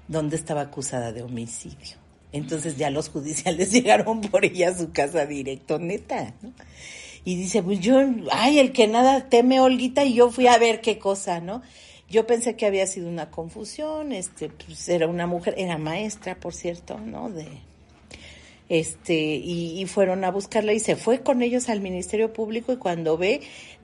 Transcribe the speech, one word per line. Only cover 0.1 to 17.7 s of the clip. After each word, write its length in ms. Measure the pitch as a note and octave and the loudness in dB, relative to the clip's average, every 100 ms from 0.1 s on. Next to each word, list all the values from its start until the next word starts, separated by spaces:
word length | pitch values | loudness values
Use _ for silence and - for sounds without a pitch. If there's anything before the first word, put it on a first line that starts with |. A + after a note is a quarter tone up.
| D#3 D3+ D#3 | -4 -2 -4
estaba 240 | - D3 | -4 -6
acusada 520 | C#3+ - B2+ C3 A#2 | -6 -8 -6 -6 -6
de 100 | A2+ | -8
homicidio. 720 | A#2+ A#2+ A#2 - E2+ D2 - - _ _ _ | -10 -10 -10 -12 -16 -18 -20 -20 _ _ _
Entonces 460 | D3 - D#3+ E3 C3+ | -10 -6 -6 -6 -4
ya 140 | D3+ | -2
los 180 | C#3 D3+ | -2 -4
judiciales 640 | D#3 C#3+ D3+ - E3 F#3 | -6 -6 -4 -2 0 2
<laughs> 0 | |
llegaron 480 | A#3 B3 G#3+ F3+ A3+ | 4 6 4 4 -2
por 240 | G#3 - | 0 2
ella 240 | E3 F3+ F3 | 2 2 0
a 80 | F3+ | 0
su 160 | E3 | -2
casa 320 | - C#3+ D#3+ | -2 0 0
directo, 540 | D3 C#3+ C3+ C3+ - D#3 | -2 -4 -8 -8 -4 -4
neta, 560 | E3+ G#3+ - B3+ A#2 - | -4 -6 -6 -6 -8 -12
¿no? 100 | G#3 - - - - - - - - | -18 -20 -20 -20 -18 -18 -18 -12 -6
Y 60 | |
dice, 260 | F3+ F#3 G#3+ | -4 -2 -2
"Pues 200 | F3+ G3+ | 0 0
yo, 180 | F3+ C4 C#4 A#3 E3 | 4 6 4 0 -2
ay, 300 | - A#3 D4 | 2 4 6
el 100 | C4 | 6
que 140 | B3+ G#3+ | 6 4
nada 420 | A3+ B3+ C4+ C4+ | 6 6 4 4
teme, 300 | A#3+ B3 C4 | 6 6 6
Olguita", 460 | C4 B3+ B3+ C4 | 6 4 0 2
y 100 | C#4 | 4
yo 160 | A#3 A#3+ | 6 6
fui 160 | A#3+ B3 | 6 6
a 120 | A#3 | 8
ver 220 | A#3 A3 | 6 2
qué 160 | A3+ G#3+ | 0 -2
cosa, 400 | G3 G3 - E3+ | -2 -2 -2 -6
¿no? 200 | E3+ A3+ - - - - - | -6 -10 -12 -20 -20 -20 -2
Yo 160 | G#3+ | 0
pensé 300 | A3 A#3 A#3 | 2 2 0
que 120 | A3+ G#3+ | 0 0
había 200 | G3 F#3+ | 2 0
sido 220 | - E3+ | -4 -8
una 240 | E3+ D3+ | -8 -8
confusión, 800 | - E3 G#3+ G#3 - D4+ D#4 D4+ | -10 -12 -12 -14 -10 -8 -6 -6
este, 360 | G#3 F3+ - - | -6 -8 -10 -12
pues 400 | - - D#3+ - | -12 -18 -10 -2
era 200 | F3 D#3+ | 0 0
una 180 | F3 F3 | 0 -2
mujer, 280 | F3 F#3+ - | -4 -4 -4
era 180 | F#3 D#3+ | -4 -4
maestra, 600 | D#3 E3+ G#3+ - - F#3 | -4 -4 -6 -8 -12 -10
por 160 | F3 | -12
cierto, 460 | F3 F3 E3+ - - | -8 -8 -8 -10 -12
¿no? 280 | A3 - - | -12 -10 -10
De, 200 | E3+ D#3 - - | -10 -14 -16 -20